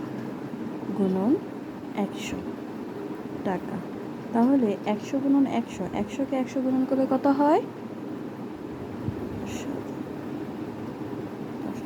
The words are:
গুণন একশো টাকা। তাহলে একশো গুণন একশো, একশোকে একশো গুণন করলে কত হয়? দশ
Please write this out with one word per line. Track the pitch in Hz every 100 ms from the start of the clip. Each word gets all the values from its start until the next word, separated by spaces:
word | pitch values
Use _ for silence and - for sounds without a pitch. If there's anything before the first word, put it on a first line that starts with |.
| - - - - - - - - - 196
গুণন | 190 185 202 302 - - - - - -
একশো | 202 - - 185 - - - - - - - - - - 202
টাকা। | 180 - - - - - - -
তাহলে | 233 240 277 220 196 202
একশো | 208 - 277
গুণন | 277 277 262 233
একশো, | 240 - 185 196
একশোকে | 208 - 269 269
একশো | 254 269
গুণন | 254 262 262
করলে | 262 262
কত | 262 277 277
হয়? | 294 359 - - - - - - - - - - - - - - - - - - - - - - - - - - - - - - 104 107 - - 101 101 - - - 78
দশ | - 95